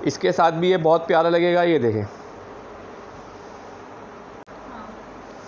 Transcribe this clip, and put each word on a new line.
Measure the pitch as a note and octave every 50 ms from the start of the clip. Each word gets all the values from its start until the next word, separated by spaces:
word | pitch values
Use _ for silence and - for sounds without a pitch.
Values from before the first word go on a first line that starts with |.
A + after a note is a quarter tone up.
| -
इसके | - - - - F3+
साथ | E3+ - E3+ E3 D#3+
भी | E3 F3 F3+
ये | F#3 F3+
बहुत | D#3+ D#3 E3 E3 E3
प्यारा | - F3 D#3+ E3 E3+
लगेगा। | E3+ E3+ F3 F3 F3 F3
ये | F3 E3+ E3 C#3+
देखें। | A#2+ A#2 G#2+ A2 G2+ - - - - - - - - - - - - - - - - - - - - - - - - - - - - - - - - - - - - - - - - - - - - - - - - - - - - - - - - - - - - - - - - - - - -